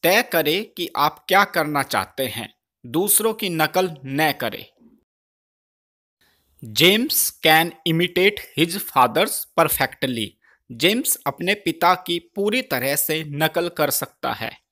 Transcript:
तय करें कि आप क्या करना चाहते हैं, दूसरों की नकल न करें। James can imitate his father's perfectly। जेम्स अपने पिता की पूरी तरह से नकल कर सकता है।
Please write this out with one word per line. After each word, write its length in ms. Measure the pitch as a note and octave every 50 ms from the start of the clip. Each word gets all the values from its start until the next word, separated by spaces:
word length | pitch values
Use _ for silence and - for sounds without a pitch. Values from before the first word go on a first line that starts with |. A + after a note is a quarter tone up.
| -
तय 200 | E3 F#3 A3+ B3
करें 420 | - - E3+ D3+ D3 D#3+ F#3+ A3
कि 240 | G#3 _ - F3 - -
आप 300 | - C#3+ D3+ - - _
क्या 160 | - F#3 G3 G3+
करना 400 | G3 - F3 D#3 D3+ D3 C#3+ C3
चाहते 440 | - - G#2+ F#2 - _ - C3+
हैं, 260 | A#2+ - A#2 G#2+ A2 _ _ _ _ _ _ -
दूसरों 480 | B2 A#2 D#3+ G3 G#3 - - G#3 A3+ G#3+
की 160 | A3 A3 F#3+
नकल 480 | E3+ D#3+ D#3 D3+ - F3+ F#3+ F3+ D#3+ C#3+ C3
न 260 | C3+ C3+ C#3+ D#3 D3+
करें। 340 | C3+ - B2+ A2 G2 - - - _ _ _ - _ _ _ _ _ _ _ _ _ _ _ _ _ _ _ _ _ _ _ _ _ _ _ _ _ _ _ _ _ _ _ _ _ _ -
James 720 | A2+ G#2+ - D#3 F3+ G3+ G#3+ B3 D#4+ - - - - - _ -
can 260 | - - C4 C4 E3+ - - _
imitate 520 | F3 D#3+ E3 F3 E3+ F3 F3+ F#3 G3+ G#3 - - - _ -
his 100 | D#3+ E3+
father's 800 | E3+ G#3 - - - C#3 B2 A#2+ A2+ D3+ G3+ C4 - - - _ _ -
perfectly। 680 | E3 D3+ - - C3+ - - _ - B2+ B2 A2+ G#2+ F#2 _ _ _ _ _ _ _ _
जेम्स 480 | B2 A2+ C#3+ F3 G#3+ A#3+ D#4+ - - - -
अपने 260 | - - - E3+ F#3 G#3
पिता 420 | G3+ - F3 D#3+ - E3+ F3 F3+
की 240 | F3+ - - E3+ E3+
पूरी 420 | - _ _ - G3 G#3 G#3+ B3+
तरह 340 | B3+ - D3+ B2+ B2 C3+ C#3+
से 280 | D3 - - D#3 D#3+ D#3+
नकल 460 | D3+ C#3+ C#3+ D#3+ D#3 - F3+ F3 F3
कर 200 | - - D#3 C#3
सकता 440 | - - C#3 - _ _ - C3 A#2+
है। 260 | - A2+ A2+ - _ _ _